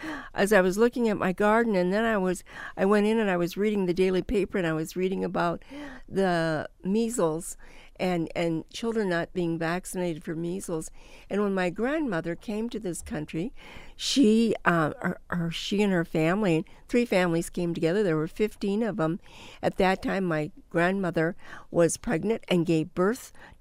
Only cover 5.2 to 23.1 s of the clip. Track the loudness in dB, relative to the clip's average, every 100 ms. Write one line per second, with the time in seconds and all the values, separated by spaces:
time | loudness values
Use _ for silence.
5.2 | -2 0 -2 -2 -8 -14 -14 -14 -6 0
6.2 | 2 2 0 -2 -6 -8 -2 0 0 0
7.2 | 0 -2 -8 -14 -18 -20 -20 -4 -2 0
8.2 | -2 -2 -2 -2 -6 -6 -4 -2 0 0
9.2 | -2 -2 -2 -2 -2 -4 -4 -4 -4 -4
10.2 | -6 -6 -6 -6 -6 -6 -6 -14 -20 -20
11.2 | -6 -2 0 0 -2 -2 -2 -2 -2 -2
12.2 | -4 -6 -6 -6 -6 -6 -6 -8 -8 -8
13.2 | -6 -6 -6 -8 -16 -16 -16 -8 0 4
14.2 | 6 6 4 2 2 2 2 -2 -4 -6
15.2 | -6 -4 -2 -4 -2 0 2 2 0 0
16.2 | 2 2 2 2 0 -10 -2 0 2 2
17.2 | 2 0 -2 -4 -4 0 0 2 2 0
18.2 | -2 -2 -4 -2 -2 0 -2 0 -2 -2
19.2 | -8 -20 -20 -6 -2 2 2 2 0 -2
20.2 | 0 -2 -2 -8 -6 0 0 0 0 0
21.2 | 0 -2 -12 -16 -2 2 4 2 -4 -2
22.2 | 0 -2 0 2 2 2 0 0 0